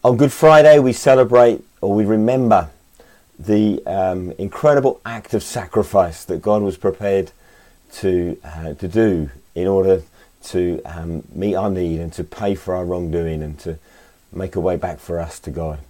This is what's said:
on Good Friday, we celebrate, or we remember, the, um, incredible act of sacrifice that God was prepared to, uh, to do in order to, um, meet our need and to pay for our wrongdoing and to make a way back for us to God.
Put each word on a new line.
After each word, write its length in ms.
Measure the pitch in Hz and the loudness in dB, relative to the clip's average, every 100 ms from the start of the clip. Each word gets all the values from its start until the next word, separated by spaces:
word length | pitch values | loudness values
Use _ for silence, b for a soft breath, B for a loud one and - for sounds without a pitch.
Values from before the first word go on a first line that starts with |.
on 140 | 123 123 | 2 2
Good 160 | 143 | 2
Friday, 480 | - 156 156 151 151 | 4 6 8 10 8
we 120 | 127 | 6
celebrate, 680 | 117 143 131 120 123 120 104 _ _ | 0 4 4 6 6 6 4 _ _
or 140 | 101 | -2
we 100 | 101 | 0
remember, 680 | 104 110 107 131 120 101 78 _ _ b b b b _ | 2 2 0 0 2 2 0 _ _ b b b b _
the, 420 | 82 104 107 95 - | -2 0 2 -2 -4
um, 460 | 95 92 92 90 - | -4 -2 -4 -8 -8
incredible 640 | 98 - 151 143 131 - 113 | -10 -2 2 2 0 -4 -12
act 280 | 117 - | -14 -6
of 100 | 110 | -8
sacrifice 800 | - 120 92 110 101 101 87 80 | -6 -12 -4 -4 0 0 0 -4
that 180 | - 85 | -10 -6
God 200 | 104 104 | -2 -2
was 140 | 101 90 | -2 -4
prepared 540 | 101 92 104 98 92 _ b b b b _ | -6 -4 -2 -2 -4 _ b b b b _
to, 440 | - 98 90 87 - | -6 -2 -2 -4 -8
uh, 320 | 78 80 80 | -14 -14 -12
to 140 | 71 92 | -10 -6
do 420 | 107 110 87 73 - _ | 0 0 0 -6 -12 _
in 140 | 85 90 | -6 -2
order 340 | 98 95 95 - b b _ - | 0 2 0 -2 b b _ -8
to, 360 | 92 90 85 | -4 -4 -6
um, 380 | - 85 82 82 - | -10 -14 -10 -12 -12
meet 220 | 82 101 | -8 -4
our 160 | 92 101 | -4 -4
need 300 | 92 85 80 | -4 -4 -6
and 120 | 82 | -8
to 100 | - | -12
pay 320 | 82 - 104 98 | -14 -8 -6 -6
for 180 | - | -6
our 100 | 92 | -6
wrongdoing 600 | 87 90 85 85 82 80 | -6 -6 -4 -6 -6 -8
and 120 | 76 76 | -10 -12
to 180 | 82 80 b b b b b | -14 -14 b b b b b
make 240 | - 95 98 | -12 -10 -6
a 40 | |
way 160 | 90 85 | -4 -4
back 220 | 92 85 | -8 -12
for 220 | - 85 | -10 -10
us 180 | 80 - | -10 -14
to 120 | - | -14
God. 260 | 73 80 73 | -10 -10 -12